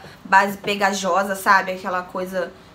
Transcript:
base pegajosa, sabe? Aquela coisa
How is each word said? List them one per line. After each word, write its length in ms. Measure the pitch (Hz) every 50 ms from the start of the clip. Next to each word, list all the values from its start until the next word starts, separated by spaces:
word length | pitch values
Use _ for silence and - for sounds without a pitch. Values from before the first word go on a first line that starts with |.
| - - - - -
base 360 | - 196 190 202 202 196 -
pegajosa, 760 | - 208 202 202 208 196 202 196 190 185 175 190 202 202 190
sabe? 380 | 190 - 220 196 190 180 185 185
Aquela 300 | 185 196 196 180 180 180
coisa 500 | - - 190 185 185 190 185 170 185 - - - -